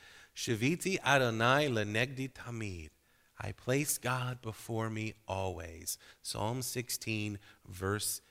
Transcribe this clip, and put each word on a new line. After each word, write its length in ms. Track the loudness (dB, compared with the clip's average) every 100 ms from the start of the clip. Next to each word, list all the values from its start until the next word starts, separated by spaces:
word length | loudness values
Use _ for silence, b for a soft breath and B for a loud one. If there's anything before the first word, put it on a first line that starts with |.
| B B B -6
"Shiviti 640 | -2 2 2 2 0 0
Adonai 640 | 4 6 6 4 6 6 4
lenegdi 640 | 2 2 2 0 -2 -6
tamid." 580 | -8 -10 -6 -6 -6 -12 -16 b b b -10
I 120 | -8
place 440 | -6 0 2 2 0
God 440 | 0 0 -2 -4
before 480 | -8 -8 -4 -2 0
me 240 | -2 -4 -6 -4
always. 720 | -2 -2 -2 -8 -8 -8 -8 B B
Psalm 400 | -8 -2 -2 -2
sixteen, 800 | -2 -4 -4 -4 -2 -2 -2 -4 B B -16
verse 540 | -4 0 0 0 -4 b